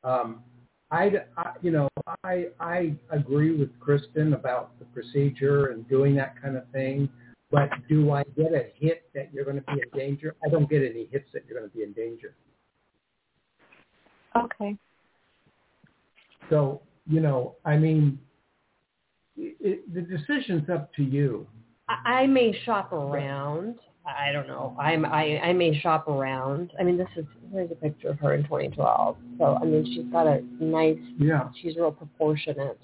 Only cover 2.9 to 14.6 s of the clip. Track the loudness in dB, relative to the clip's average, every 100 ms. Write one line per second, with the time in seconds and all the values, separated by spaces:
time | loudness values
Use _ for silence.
2.9 | -4 -4 -2 0 2 2 2 -2 -4 0
3.9 | 0 0 -2 0 0 0 -4 -6 -18 -18
4.9 | -14 -4 0 0 0 2 2 2 -4 0
5.9 | 2 4 4 0 -6 -8 -8 -8 -6 -4
6.9 | -2 -4 -4 -20 -20 _ 2 2 -2 0
7.9 | 4 4 2 -2 -2 0 0 -2 _ -2
8.9 | -2 _ -14 -12 -8 -6 -6 -4 -6 -4
9.9 | -6 -4 -4 -6 -6 0 2 4 2 2
10.9 | -2 -6 -8 -6 -14 -10 -12 -10 -8 -8
11.9 | -6 -10 -10 -18 _ _ _ _ _ _
12.9 | _ _ _ _ _ _ _ _ _ _
13.9 | _ _ _ _ -2 -2 -8